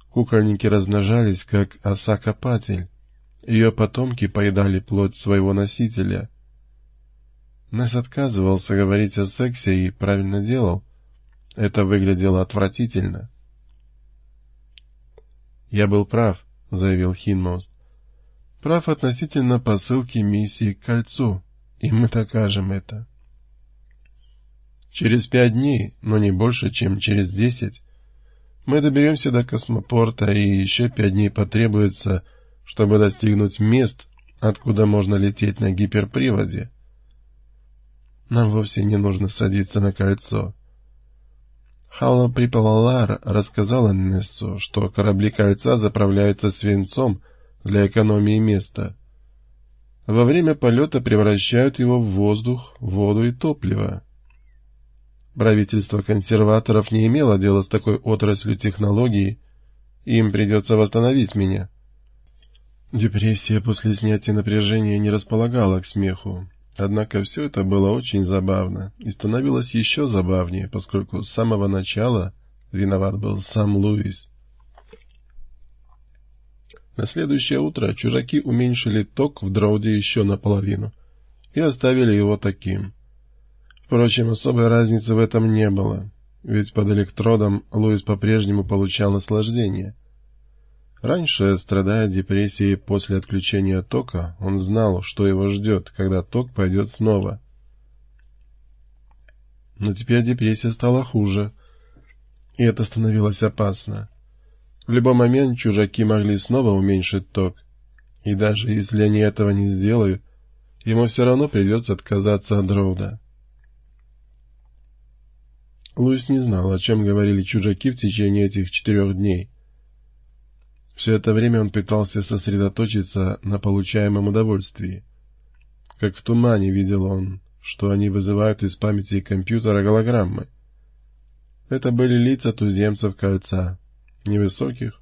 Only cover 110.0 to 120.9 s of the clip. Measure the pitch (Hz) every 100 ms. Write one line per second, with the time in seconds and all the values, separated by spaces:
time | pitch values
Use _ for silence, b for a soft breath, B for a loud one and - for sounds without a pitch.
110 | 101 95 - _ _ _ _ _ 110 113
111 | 117 123 123 127 147 107 98 113 117 92
112 | - 101 104 101 - 101 95 101 95 92
113 | 101 113 - _ _ _ _ _ _ _
114 | _ _ _ _ _ _ _ _ _ _
115 | _ _ _ _ _ _ _ _ - -
116 | 127 131 127 135 123 92 95 92 110 107
117 | 101 101 101 98 92 110 104 95 135 123
118 | 101 107 101 101 98 101 92 - - 104
119 | 98 95 101 90 98 - _ _ _ _
120 | _ _ _ _ _ _ _ _ _